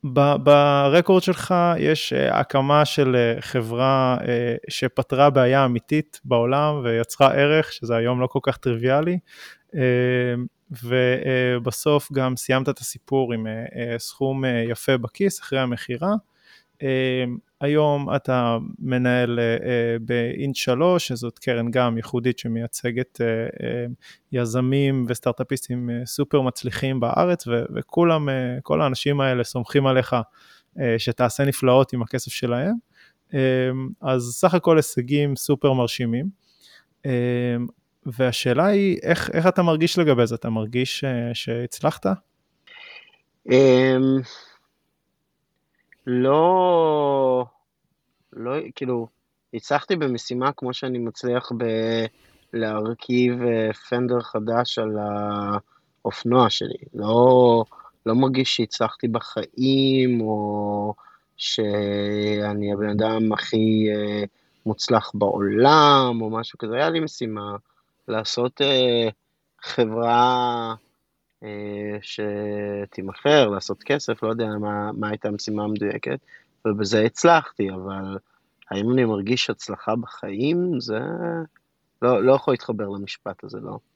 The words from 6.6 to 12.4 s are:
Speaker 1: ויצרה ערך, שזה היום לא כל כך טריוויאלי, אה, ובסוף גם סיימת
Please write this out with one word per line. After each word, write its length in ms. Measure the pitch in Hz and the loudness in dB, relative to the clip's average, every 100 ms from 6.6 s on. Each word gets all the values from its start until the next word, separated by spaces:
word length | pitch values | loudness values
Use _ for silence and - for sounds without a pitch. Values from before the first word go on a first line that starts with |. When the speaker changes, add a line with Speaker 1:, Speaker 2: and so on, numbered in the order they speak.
| 151 147 | 0 -2
Speaker 1:
ויצרה 500 | 120 113 117 - 135 | -2 -2 -2 4 4
ערך, 380 | 135 143 156 151 | 6 4 4 0
שזה 240 | - 117 117 | -6 -2 0
היום 240 | 117 123 | 0 0
לא 60 | 127 | 0
כל 120 | 139 | -2
כך 140 | 131 131 | -2 -2
טריוויאלי, 600 | - 117 120 139 160 180 _ - - - _ | -2 -2 2 2 2 -4 _ -20 -20 -20 _
אה, 60 | 165 127 123 123 127 123 120 123 _ _ | -2 2 2 2 0 0 -2 -6 _ _
ובסוף 1400 | 120 120 127 127 127 135 127 123 123 120 - - 147 - | -14 -2 2 2 0 0 0 2 0 -2 -4 2 2 0
גם 240 | 135 131 | -2 -2
סיימת 320 | 127 | -2